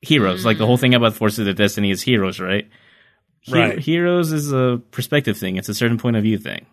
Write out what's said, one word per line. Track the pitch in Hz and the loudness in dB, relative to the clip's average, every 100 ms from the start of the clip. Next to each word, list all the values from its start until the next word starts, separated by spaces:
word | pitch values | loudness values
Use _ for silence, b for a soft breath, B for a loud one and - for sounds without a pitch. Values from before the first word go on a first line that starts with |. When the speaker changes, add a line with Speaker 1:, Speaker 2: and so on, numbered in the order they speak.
Speaker 1:
heroes. | - 151 98 92 110 | 2 2 2 0 0
Like, | 107 | 0
the | 110 | 2
whole | 123 | 2
thing | 127 | 4
about | 123 117 104 | 4 2 2
Forces | 110 104 101 | -2 0 -2
of | 92 | 0
Destiny | 104 104 101 | 0 0 -2
is | 95 | -2
heroes, | - 120 95 92 | 0 0 0 -4
right? | 92 98 - b b b b b b _ | -4 -4 -4 b b b b b b _
He-, | - | -4
Speaker 2:
Right. | 127 117 117 | 0 0 -2
Speaker 1:
heroes | 143 165 175 175 165 | -2 0 2 0 0
is | 156 147 | -2 -2
a | 135 127 120 - | 0 0 0 -6
perspective | - 123 147 139 101 | -10 -2 0 0 -4
thing. | 95 92 | -4 -6
It's | - | -6
a | |
certain | 107 120 117 | -2 0 0
point | 123 113 | 0 0
of | |
view | 104 107 | 2 0
thing. | - 50 - | -4 -12 -14